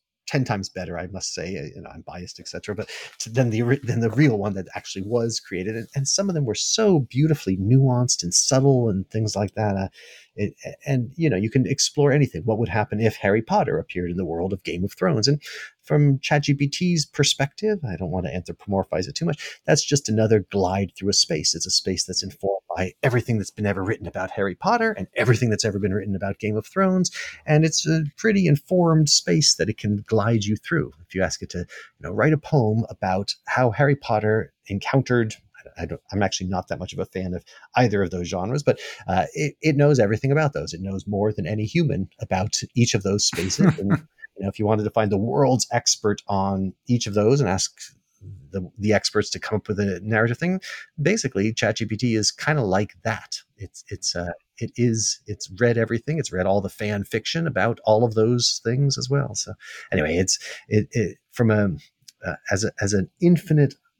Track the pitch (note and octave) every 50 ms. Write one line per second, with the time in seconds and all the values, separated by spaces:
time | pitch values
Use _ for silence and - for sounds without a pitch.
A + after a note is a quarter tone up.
0 | _ _ _ _ - - - C#3 B2+ B2+ A2 G2 F#2 - - F#2 F2+ F2+ F2 E2+
1 | F2+ F2+ F#2+ F#2 - - - - D#2+ F2+ G2 D#2 D2 D2+ - - - - - E2
2 | - - F2 F2+ F2 - - - - - - F2+ - - G2+ G#2 G2 - - -
3 | - - - - - A2+ A2+ C3 B2+ A#2 G#2+ A2 A#2+ A#2+ C#3 C#3+ - G#2+ A2+ A2+
4 | A#2 A2 - C3 D#3 C3+ A2 G2+ G2 G#2 F#2+ F#2+ F2+ - - G2 - - - G2
5 | G2 G#2 A#2+ A#2+ A2+ A#2 A2 - - - F#2+ F2 F#2 G#2+ A2 A2+ A2 - - C#3
6 | C3+ - - - G3+ G3 F3 D#3 C#3 A2 G#2+ - - - - A3 A3 G#3 F3+ D3
7 | A#2 - - C3 D#3 D#3+ D3+ - - F#2+ F#2+ F#2+ F#2+ G#2+ C3 C3+ C3+ B2+ B2 B2
8 | B2 C3+ - - - F2 - - - - C3 C3 C3+ C#3 C3+ B2 A#2 A2 F#2 F#2+
9 | F#2 _ - A2 A2 G#2 - G2 G#2 F#2+ - A2 G#2+ G#2 G2 F#2+ F#2+ - _ -
10 | - - - - - _ - - G#3 - - - - - - - - C#3+ C#3 B2+
11 | A#2 - - E3 E3 D3 G2+ F#2 G#2 A2+ - C3+ A#2+ - C#3 - - - - D3
12 | C#3+ C#3+ C3 D3 C3 - - D#2+ - A2+ A2 A2 A#2 F#2 F#2 A2 G#2 - G#2 G#2
13 | A2+ G#2+ - - - G2 G2+ A2+ A2+ - G3 G#3 D#3 - D3+ D#3 - - - F#2
14 | - E2+ F2 F#2 F2+ D#2 E2 E2+ F2 F#2+ G2 - - - D2+ F2 F#2+ G2 - -
15 | F3+ F3+ D3+ A#2+ G#2 C3+ D3+ D3 - - - - - - _ _ _ - D#3 D3
16 | D3 C#3+ C3+ C3 - - D#3 D3 C#3+ D3 C#3+ C#3 C#3+ C#3+ - - F3+ F3+ F3 D#3
17 | C#3+ - - - C#3 - - - C#3 C#3+ _ - G#3 G#3+ G#3+ G3+ D3 G#2+ F2 D#2+
18 | F#2+ D#2+ F#2 F#2 F2 D2 - F2+ E2+ - E2+ - - G2+ G2 G2 F2+ - D#2 D#2
19 | - - - - E3 E3+ D3+ - - - - - - - D#3 - - - D3 C#3
20 | - - A2 A2 A2 G#2 A2+ G#2 F2+ - - G2+ F#2 F2+ F#2+ G2 G2 F2 - -
21 | F#2+ G2+ - - - - E2+ D2+ - - - E2 - F#2 - - - G2 F#2 -
22 | - - F2+ - - - - - - G2 G2 F#2+ _ - - - F#2 F#2 - -
23 | - C3 B2 B2 - - A#2 G#2+ F#2+ - - - G#2+ G2+ F#2+ G2 F#2 G#2 A2 -
24 | G2 E2+ - G2 F#2 - - G#2+ G2 G2 E2 - - G3 A#3+ A#3 A3+ A3+ G#3 -
25 | F#2 - - - G2 A#2+ A#2 G#2 B2+ A2+ G#2 F#2+ - G#2+ G2 G2+ G2+ F#2+ F#2+ G#2
26 | G2 G#2 G2 F2 G2+ G2 G2 - A2 G#2+ G#2+ G#2+ - - - F#3+ G3 F#3+ F#3 F#3
27 | F3+ - - - - - - - - D3+ D3+ D#3 D#3+ D#3+ - - - D#3 D#3+ D#3+
28 | D3+ D3 - - - A3 G3+ G3+ F3+ D#3 D3 - - - F#3 F3+ E3+ E3 D#3+ D#3
29 | D#3 D3 - - - F3+ E3+ D#3+ D3 - - - - - - - - G#2 G#2 G2
30 | - - A2+ G#2+ G2+ A2+ A#2 G#2+ G2 G2+ G#2+ - - - E3+ - D2+ - - -
31 | F2 - - F#2 F#2 E2 - - G2 - - F2+ F2 - - - - - _ -
32 | - E2+ G2 G#2 A#2 D#3 D#3 D3 - - D#3 C#3 A2+ G#2+ G#2+ A2+ A2+ - - -
33 | G2+ F#2 F#2 G2 G2+ - - _ - - - B2 B2+ A#2+ A2+ - C#3+ D3 C#3+ C#3+
34 | - - A2+ G#2+ G#2+ G#2+ A2 A2 - - _ _ _ - G2 G2 - - - C#3
35 | B2 - B2 A#2+ A2+ A2 - - _ _ _ - - - - - E2 D2+ D#2+ -
36 | _ - G2 G#2 G2+ F#2 - - F#2 F#2 G2 F2+ - - G2 - F#2 - - F2+
37 | F#2+ - - F#2+ F#2+ F2+ F2+ F2 - - - - - - - - B2 G#2+ G#2 G2+
38 | F#2+ E2 F2+ F2+ F2 E2+ F#2+ F2+ F#2 A2 C3+ D3 C#3+ - A#2 - - - - -
39 | - - C#3+ - D#2 - - - D3+ C#3 - _ - D#3 C3+ C#3+ C#3+ D3 D3 B2
40 | G#2 G2+ A2+ G#2+ - C3+ C#3+ D#3 D#3 C#3+ - D2 D2+ - E2 E2 F#2+ G2 G2 F#2
41 | - G2+ G2+ G2 G#2 G#2+ G#2+ G2+ E2 E2+ A2 G#2+ G#2+ G#2 - E3+ E3 C3+ - F#2+
42 | F#2 - _ - G#2+ - G2 F#2 G2 G2 - - - - - A#2+ A#2+ - - G2+
43 | F#2+ G2 G2+ G2+ - - - - F2+ F#2 - - G3 E3+ - - F#2+ G2 D#3 -
44 | - _ _ _ - - - G2+ G2 G2 - - G#2+ G#2 A2 G#2+ G#2 G#2 - A#2
45 | A2 G2 G#2 G2 G#2+ A#2 C3+ D3 C#3 B2+ B2+ G#2+ - - A#2+ A#2+ - - - -
46 | - G#2 G2+ - - - G2+ F#2+ G2 G2 G2 F#2+ F#2+ F#2 - _ _ - A#2+ A#2
47 | - G#2+ G2 G#2 G#2 A2 C3+ D3 C3 F2+ F#2+ - - - _ - - - _ _
48 | _ _ _ _ F#2+ G2+ G2 - - C#2 F#2+ F#2+ F2+ - _ G2+ G2 G#2+ G#2 G2
49 | - - - G#2+ G#2 - - F#2+ - - G#2+ G2 - - G#2 G2+ G2+ G2 F#2 E2+
50 | G2 G#2+ A2+ A2 A2+ A#2 A#2+ - E3 F3+ F#3+ F#3+ - - - - - - _ D#3
51 | C#3+ E3+ A3 A3+ - A#2+ - G2+ G2+ A2+ A#2+ - A#2 G#2 A2+ - A2+ - A2 G#2
52 | B2+ A#2+ A2 G#2+ G#2 - - - - D3 D#3 D3 A2+ F#2+ F#2 G2+ G#2+ - - _
53 | - A2+ A2 - - - - - - _ _ - F#2+ - - - - - G2+ -
54 | - - - F2 F2 F2 E2 - _ _ _ - A#2 F#2+ - - A#2+ A#2+ A2+ A2
55 | G2+ - - - _ - G2+ - - - F#2 F2+ A#2+ A#2+ A#2 A2+ A2+ G#2+ A#2 A#2
56 | - C#3+ D#3+ D#3 B2 - - F#2 F#2 F#2+ G2 G2+ G2 G2 - - G#2+ G#2 G#2 G2+
57 | F#2+ - - A2 - - - E3 E3 D2 - F#2 G2+ A#2 A2+ - - A2 G#2+ A2
58 | A#2+ A2+ G#2+ A2 A2 A#2 B2 A#2+ A#2+ - - - - A#2 B2 C3+ C#3+ C#3 C3 A#2+
59 | B2 B2 C#3 C#3 C3+ - G#2 - - - - - - - - - - - - -
60 | D2+ D#2 E2+ F2+ F#2+ - - - - - - - - - G#2+ A2 - - - A#2+
61 | G#2 D#2 - _ _ _ - - A#2+ A2 G#2+ G#2+ G#2 F#2+ D2+ - - _ _ _
62 | _ - - _ - F#2 D#2 - - - G2+ G2 G#2+ - - - G#2 G2 G#2 G2
63 | F2+ - _ - F3 F3 F3 D3 - - D#3 D3 C#3+ C3+ - _ _ _ _